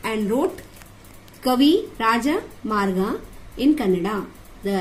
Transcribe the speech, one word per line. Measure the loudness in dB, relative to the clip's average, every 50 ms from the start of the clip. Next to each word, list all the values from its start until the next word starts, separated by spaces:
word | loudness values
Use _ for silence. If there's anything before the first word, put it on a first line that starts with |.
| -8
and | -6 -4 -2 -2 0
wrote | 0 0 0 0 -2 -8 -14 -20 -20 -20 -20 -20 -20 -20 -20 -20 -20 -20 -20 -20 -20 -4 0
Kavi | 2 4 6 6 6 6 4 2 -4 -6 -2
Raja | 0 2 2 2 0 0 -2 -2 -4 -8 -12 -12 -6
Marga | -4 -2 0 0 0 0 0 -2 -2 -4 -6 -8 -14 -18 -20 -18 -16 -8
in | 0 2 2 2
Kannada. | 4 2 2 0 0 0 -2 -4 -4 -6 -8 -14 -20 -20 -20 -18 -8 -4
The | -2 -2 0